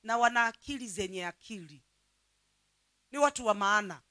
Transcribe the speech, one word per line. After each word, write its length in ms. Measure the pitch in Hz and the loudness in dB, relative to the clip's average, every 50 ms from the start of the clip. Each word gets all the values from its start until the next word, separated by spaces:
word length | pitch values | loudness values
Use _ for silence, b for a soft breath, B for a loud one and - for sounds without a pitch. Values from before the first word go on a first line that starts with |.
| _ | _
Na 140 | 220 226 233 | 0 2 4
wana 280 | 240 233 240 240 233 | 4 4 4 4 2
akili 420 | 226 226 _ _ - 285 262 247 226 | 2 0 _ _ -10 -8 -8 -8 -10
zenye 380 | 180 175 196 185 190 185 180 | -8 -6 -8 -6 -6 -8 -8
akili. 560 | 175 170 _ _ - 220 202 170 151 147 139 _ _ _ _ _ _ _ _ _ _ _ _ _ _ _ _ _ _ _ _ _ _ _ _ _ _ | -8 -10 _ _ -16 -14 -14 -14 -16 -20 -20 _ _ _ _ _ _ _ _ _ _ _ _ _ _ _ _ _ _ _ _ _ _ _ _ _ _
Ni 80 | - 285 | 0 2
watu 280 | 285 285 285 - 254 | 2 2 2 0 0
wa 80 | 220 208 | 0 0
maana. 480 | 202 202 196 208 214 208 190 170 139 _ _ | 2 2 2 2 2 2 -2 -10 -14 _ _